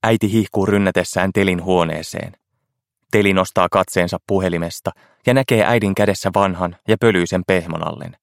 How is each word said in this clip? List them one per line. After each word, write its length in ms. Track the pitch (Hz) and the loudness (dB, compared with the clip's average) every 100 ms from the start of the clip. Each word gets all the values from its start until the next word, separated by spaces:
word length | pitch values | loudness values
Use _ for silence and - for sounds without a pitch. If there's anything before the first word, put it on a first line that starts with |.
Äiti 300 | 113 113 107 | 2 2 2
hiihkuu 340 | 113 101 - 95 | 0 0 -2 0
rynnätessään 640 | 101 98 90 87 - 95 | 2 2 0 -2 -2 0
Telin 320 | 95 98 87 | 0 0 0
huoneeseen. 680 | 85 90 82 80 80 - - - _ _ _ _ _ _ _ | 0 0 0 -4 -10 -12 -12 -16 _ _ _ _ _ _ _
Teli 220 | 110 101 | 2 2
nostaa 360 | 95 92 - 87 | 2 0 0 2
katseensa 480 | 98 92 95 87 87 - | 2 0 0 -2 -4 -2
puhelimesta 640 | 98 92 85 85 - - - _ _ - | 0 0 -2 -6 -6 -10 -10 _ _ 0
ja 80 | |
näkee 300 | 131 135 113 | 0 2 2
äidin 300 | 104 120 101 | 4 2 0
kädessä 360 | 98 104 95 98 | 2 0 0 -2
vanhan 420 | 95 98 87 87 85 - | 0 0 0 -6 -6 -2
ja 80 | 107 | 2
pölyisen 420 | 117 92 87 92 87 | 2 2 0 -4 0
pehmonallen. 720 | 95 85 82 80 80 - - | 0 0 -8 -8 -10 -14 -18